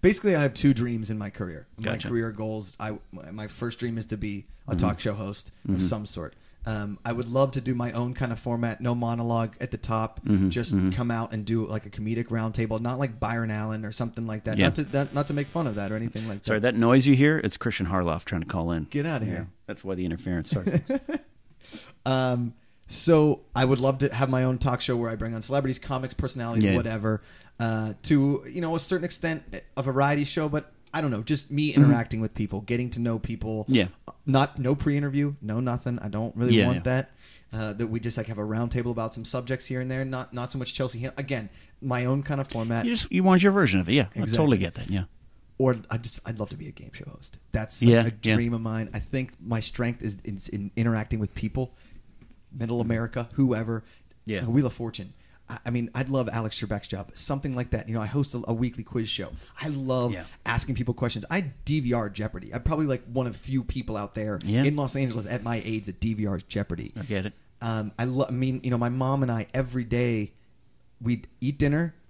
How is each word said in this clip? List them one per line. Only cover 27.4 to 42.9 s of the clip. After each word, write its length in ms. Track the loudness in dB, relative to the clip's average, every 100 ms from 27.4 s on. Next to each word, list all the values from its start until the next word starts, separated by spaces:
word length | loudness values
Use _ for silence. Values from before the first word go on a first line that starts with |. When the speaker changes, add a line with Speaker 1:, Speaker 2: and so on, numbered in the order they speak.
| -20 -4
Speaker 1:
uh, 340 | -2 -2 -4 -6
to, 400 | 2 4 6 2 -4
you 140 | -4
know, 140 | -2 -2
a 40 |
certain 260 | 0 -2 -2
extent, 380 | -4 -4 -4 -6 -14 -10 -4
a 60 |
variety 420 | 0 2 4 2
show, 240 | 0 0 0
but 240 | -2 -4 -20 -8
I 80 | -2
don't 80 | 0
know, 140 | -2
just 260 | 0 -2 0
me 200 | 0 4
Speaker 2:
Mm-hmm. 120 | 8
Speaker 1:
interacting 380 | 8 8 4 -2
with 140 | -4 -2
people, 260 | -4 -4
getting 300 | -2 -2 -2
to 80 | -2
know 180 | -2 -2
people. 480 | -4 -6 -4 -4 2
Speaker 2:
Yeah. 200 | 4 4 -2 -18 -12 2
Speaker 1:
Not, 320 | 4 4 0
no 160 | 0 2
pre-interview, 580 | 2 2 0 0 0 -2
no 180 | -4 -2
nothing. 380 | 0 -2 -2 -4
I 120 | -4
don't 260 | -4 -4 0
really 180 | 6 6
Speaker 2:
Yeah, 80 | 6
Speaker 1:
want 80 | 4
Speaker 2:
yeah. 60 |
Speaker 1:
that. 280 | 2 0 -2 -10 -20 -20 -10
Uh, 220 | -6 -6
that 140 | -4 -2
we 120 | -2
just, 180 | -4 -4
like, 100 | -6
have 100 | -4
a 80 | -2
round 240 | -2 0
table 200 | -2 -2
about 240 | -2 -4 -6
some 100 | -6
subjects 400 | -6 -4 -6 -4
here 160 | -6
and 80 | -4
there. 160 | -4 -4
Not, 260 | -6 -8
not 200 | -8 -6
so 80 | -6
much 140 | -6 -4
Chelsea 240 | -4 -4
Handler. 200 | -8 -8
Again, 300 | -4 -4 -6 -14 -20 -10
my 240 | -4 -2 2
own 160 | 2
kind 180 | 0 -2
of 80 | -2
format. 360 | -4 0 0
Speaker 2:
You 80 | 0